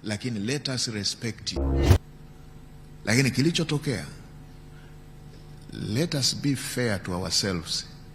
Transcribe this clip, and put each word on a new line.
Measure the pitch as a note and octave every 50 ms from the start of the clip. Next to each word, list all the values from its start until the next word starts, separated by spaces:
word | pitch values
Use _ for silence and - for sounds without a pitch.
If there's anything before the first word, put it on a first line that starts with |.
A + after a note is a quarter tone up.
| -
lakini | G#2+ G#2+ G2+ - C3 A#2+ G#2+
let | G2 A2 C3+ D3 C#3 -
us | C3 A#2+ - -
respect | A2 G#2 G2 - - - - A#2 G#2 - - -
it. | - - C#2 C2+ C2+ C2+ C#2 - - - - - - - - - - - - - - - - - - - - - - - -
Lakini | - G#2+ B2 C#3 B2+
kilichotokea, | - - C#3+ E3 E3+ - E3+ D3+ D#3 C#3+ D3 D3 B2 F#2 D2+ - - - - - - - - - - - - - - - - - - - - - - - - - - - - - - - - - -
let | G#1+ - G2+ G#2 B2 D#3+ F3 -
us | C#3+ B2+ - -
be | G#2+ - C#3+ C#3
fair | B2 - - - B2+ B2 A#2 G#2 F#2 -
to | - F2+
ourselves. | F2 D#2 E2 - - - G2+ F#2+ F2 D#2 - - - - - - - - -